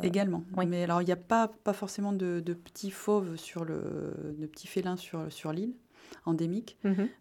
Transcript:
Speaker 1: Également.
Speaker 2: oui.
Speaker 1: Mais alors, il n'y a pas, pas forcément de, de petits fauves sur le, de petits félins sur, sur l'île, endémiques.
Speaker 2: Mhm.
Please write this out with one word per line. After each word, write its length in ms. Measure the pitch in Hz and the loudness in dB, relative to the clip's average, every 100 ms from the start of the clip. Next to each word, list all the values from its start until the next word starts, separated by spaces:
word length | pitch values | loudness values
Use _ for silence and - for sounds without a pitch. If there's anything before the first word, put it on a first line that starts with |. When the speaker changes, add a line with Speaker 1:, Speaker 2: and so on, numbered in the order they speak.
Speaker 1:
Également. 420 | 185 185 196 170 170 185 | 2 2 2 0 -2 0
Speaker 2:
oui. 80 | 180 | 2
Speaker 1:
Mais 160 | 175 | 2
alors, 160 | 175 170 | 4 4
il 60 | 180 | 4
n'y 60 | |
a 40 | 180 | 2
pas, 320 | 180 226 220 | 4 4 4
pas 240 | - - | 0 -2
forcément 400 | 196 196 - 202 | -2 -2 -2 0
de, 280 | 196 185 175 | 0 0 0
de 120 | 165 | -2
petits 380 | 175 - - 196 | -4 -6 -8 -8
fauves 460 | - - 208 185 165 | -4 2 2 2 -6
sur 280 | - - | -8 -6
le, 500 | 165 156 - 151 147 151 151 151 | -4 -2 -4 -4 -6 -6 -8 -6
de 80 | 156 | -8
petits 200 | - - | -10 -6
félins 300 | - 185 180 | -2 -2 -4
sur, 320 | - 165 156 | -6 -6 -6
sur 200 | - 160 | -6 -4
l'île, 220 | 156 220 254 _ - - - - | -2 -2 -6 _ -20 -20 -10 0
endémiques. 500 | 160 170 190 233 - | 2 2 0 -6 -4
Speaker 2:
Mhm. 240 | 202 190 208 - | 2 2 2 -2